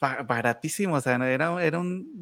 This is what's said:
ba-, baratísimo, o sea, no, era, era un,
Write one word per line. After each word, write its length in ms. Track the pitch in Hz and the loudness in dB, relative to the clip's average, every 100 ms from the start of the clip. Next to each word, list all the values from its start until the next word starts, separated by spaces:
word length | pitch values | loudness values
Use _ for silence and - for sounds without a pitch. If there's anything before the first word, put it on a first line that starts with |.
ba-, 220 | 135 127 | -2 -2
baratísimo, 760 | 120 120 117 117 156 - 196 147 | -2 2 2 0 -2 -2 0 0
o 40 | |
sea, 180 | 127 123 | 2 2
no, 60 | |
era, 400 | 131 131 165 175 | 2 2 0 0
era 140 | 165 165 | 0 0
un, 340 | 180 185 302 247 | -2 -4 -8 -2